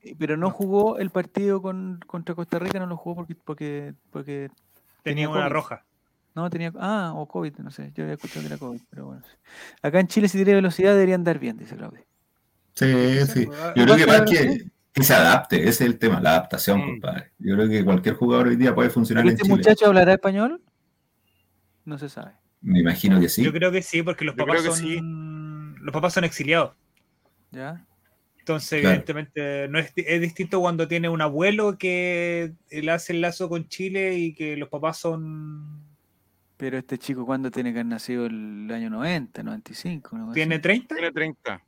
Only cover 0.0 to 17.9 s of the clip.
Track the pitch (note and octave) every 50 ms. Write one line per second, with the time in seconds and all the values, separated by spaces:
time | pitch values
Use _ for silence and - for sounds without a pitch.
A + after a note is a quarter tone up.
0 | _ - - D#3 D#3 C#3+ D3+ D#3 E3+ F#3+ F#3 - G3+ F#3+ F#3+ G3+ G#3 A3 - -
1 | G3 F#3+ - F#3 F3+ - _ - G3+ G3+ G3 F#3+ F#3+ F#3+ F#3 F#3 F#3 F#3 F#3 E3+
2 | - _ - F3 E3 - E3+ E3+ E3+ - - E3+ E3+ F#3+ G3 F#3+ F#3 F3+ F3 E3
3 | - E3+ F3 E3+ E3+ E3 E3+ _ _ - D#3 D3 D3+ D3 D3 D3 C#3+ C#3+ D3 _
4 | _ _ _ D3 C#3 C#3+ C#3+ C#3+ C#3 C#3 _ _ _ _ _ _ _ _ _ _
5 | _ D#3 C#3+ D3+ D3+ D3 D3+ D3+ D3 C#3+ C#3 D#3 D#3 - A#2+ - _ _ _ _
6 | _ _ _ _ _ _ _ D#3+ E3 F3 E3+ E3 E3+ E3 E3+ - F#3 F#3+ A3 G#3+
7 | F#3 E3 D#3 D#3 D3+ C#3+ - F#3 E3+ D3+ D3 - - C#3+ C#3+ - - - C#3+ -
8 | - D3+ D3+ C#3+ - - - - D3+ D3+ D3 D3 C#3+ B2 A#2+ A#2+ _ _ - C#3
9 | C3+ - - C3 - - _ _ _ _ - - - - - _ - D3+ D3 F3+
10 | F#3+ F3 - G#3+ G#3 G3 F3+ G3 F#3+ F#3+ G3+ G3 F#3+ F#3 D#3+ - F#3 G3 G3+ G3+
11 | F#3+ F#3 F#3 F3+ F3 E3+ E3 D3 C3+ A#2+ A2 A2+ G#2 - - - - A2 - -
12 | _ _ _ _ _ _ _ _ _ _ _ _ _ _ _ - C3 C3 C3 B2
13 | B2 B2+ C3 C3+ C#3 C#3 - B2+ A#2 A2 - - - - - B2 A#2+ A#2 - -
14 | E3 A3 G#3+ G#3+ G#3+ G#3+ E3+ D#3+ C#3 - - - - - _ _ _ _ _ -
15 | C3+ - C3 - E2 E2 G2+ B2 - - G2+ D#2+ D#2 G#2 A#2 - C3 A#2+ A#2 -
16 | - A2+ G2 F2+ F2+ D#2 D#2+ - - - - - - - G2+ G2+ - - B2 A#2
17 | - - - - - _ _ _ - G2 G2 G2+ G#2+ A2 G#2+ G#2+ G2 G2